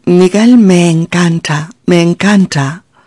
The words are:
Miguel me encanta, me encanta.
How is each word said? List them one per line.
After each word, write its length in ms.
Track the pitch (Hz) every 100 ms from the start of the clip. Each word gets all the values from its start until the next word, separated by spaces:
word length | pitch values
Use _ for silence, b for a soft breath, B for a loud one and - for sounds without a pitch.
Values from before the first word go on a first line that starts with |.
| -
Miguel 520 | 175 180 202 226 247
me 320 | 196 180 175
encanta, 800 | 165 165 180 175 165 - 147 156 _ -
me 160 | 175
encanta. 840 | 170 175 196 208 180 147 139 170 - _